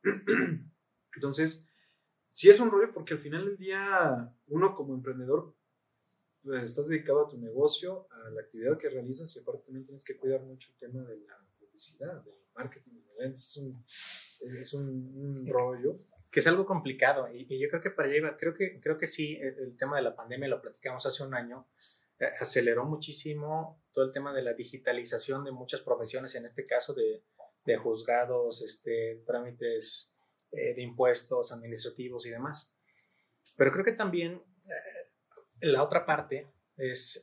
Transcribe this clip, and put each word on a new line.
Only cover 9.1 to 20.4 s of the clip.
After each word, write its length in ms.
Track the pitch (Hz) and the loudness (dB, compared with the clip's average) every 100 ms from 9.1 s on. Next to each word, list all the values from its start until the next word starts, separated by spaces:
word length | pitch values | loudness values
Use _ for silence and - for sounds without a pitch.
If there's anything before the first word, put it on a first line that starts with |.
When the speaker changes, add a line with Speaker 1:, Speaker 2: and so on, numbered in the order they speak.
| 139 160 120 | -10 -10 -12
Speaker 1:
y 40 | |
aparte 240 | - - | -10 -12
también 200 | - 131 | -12 -16
tienes 200 | 135 139 | -14 -18
que 120 | - 131 | -14 -6
cuidar 260 | 131 131 | -2 -2
mucho 280 | 131 131 - | -4 -18 -20
el 60 | _ | _
tema 240 | 120 127 | -12 -12
de 120 | 120 107 | -12 -16
la 200 | 104 - _ _ | -18 -20 _ _
publicidad, 640 | _ - - - 170 160 | _ -18 -18 -12 -12 -12
del 100 | - - _ | -18 -20 _
marketing, 380 | - 135 - _ - _ | -12 -12 -12 _ -20 _
¿no? 180 | - | -8
Es 320 | 131 131 - 147 | -8 -8 -12 -10
un, 280 | 131 127 - - - - - - | -12 -14 -18 -16 -14 -14 -16 -16
es 340 | 127 127 127 | -12 -12 -8
un, 380 | 143 135 131 131 | -6 -6 -6 -8
un 320 | 135 139 135 127 | -10 -8 -6 0
rollo. 540 | 123 127 123 127 - _ _ _ | 2 2 0 -2 -2 _ _ _
Speaker 2:
Que 100 | - | 2
es 60 | 165 | 4
algo 180 | 190 196 | 4 2
complicado 640 | 180 135 131 131 139 120 | -2 -2 4 4 4 -2
y, 140 | 120 131 | -10 -8
y 120 | 131 | -4
yo 80 | 143 | -2
creo 120 | 165 | -2
que 100 | - | -4
para 180 | - 139 | 0 2
allá 100 | 151 | 2
iba, 180 | 156 151 | 0 -2
creo 180 | 170 | -4
que, 260 | 165 190 143 | -2 -4 -2
creo 180 | 147 156 | -4 -2
que 80 | 165 | -4
sí, 300 | - 151 151 | -4 -6 -4
el, 200 | 135 135 | -6 -6
el 160 | 127 - | -10 -6
tema 200 | 135 143 | -2 0
de 60 | |
la 140 | 117 - | 0 -4
pandemia, 320 | 117 127 | -10 -6